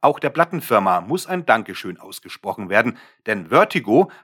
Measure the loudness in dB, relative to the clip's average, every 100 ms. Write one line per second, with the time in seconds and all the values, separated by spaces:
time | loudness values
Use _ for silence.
0 | 0 0 -4 0 -2 -2 0 2 2 0
1 | -2 -8 -6 -4 2 0 0 -12 -12 -14
2 | -16 -20 -18 -12 -10 -8 0 2 0 -4
3 | -20 _ -6 -6 0 2 2 -2 2 4
4 | 2 -2